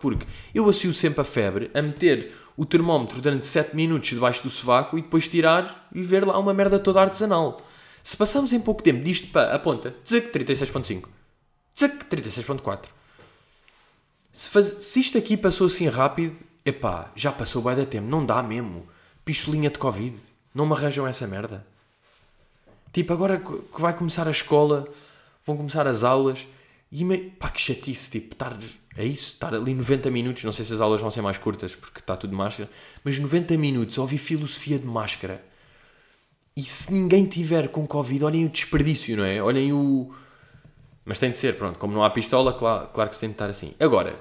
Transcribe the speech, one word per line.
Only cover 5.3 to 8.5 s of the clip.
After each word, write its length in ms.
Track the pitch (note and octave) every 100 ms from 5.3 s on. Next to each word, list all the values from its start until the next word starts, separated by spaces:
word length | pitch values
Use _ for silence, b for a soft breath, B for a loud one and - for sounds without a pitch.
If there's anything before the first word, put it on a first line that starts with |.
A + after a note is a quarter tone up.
| E3+ D#3+ E3+ F#3 - -
e 80 | -
ver 240 | F3+ F#3+ G3
lá 100 | G3
uma 160 | G3+
merda 280 | G3 G3 G3
toda 200 | G3 F#3+
artesanal. 600 | G3 - G#3+ E3+ D3 - B B B B
Se 140 | - -
passamos 360 | G#3 C#4 C4